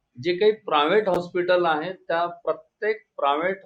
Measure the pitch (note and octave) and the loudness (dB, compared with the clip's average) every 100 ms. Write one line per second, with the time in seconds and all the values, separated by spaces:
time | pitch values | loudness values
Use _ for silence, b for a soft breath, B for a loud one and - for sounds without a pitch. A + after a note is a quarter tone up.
0 | _ B2 D#3+ F3+ G#3+ G#3+ - D3+ D3+ G#3 | _ -8 -4 2 2 2 0 2 2 2
1 | G3+ F3 F3 F3+ F3 F3+ E3+ D3+ F3 F#3 | 2 -2 -2 -2 0 2 2 0 -4 -8
2 | - E3+ F3 F3 D#3+ D#3 - _ G#3 G#3+ | -4 -2 -2 -4 -6 -6 -10 _ -4 -4
3 | _ - C#3 C#3+ F3+ F#3+ | _ -2 0 0 -2 -4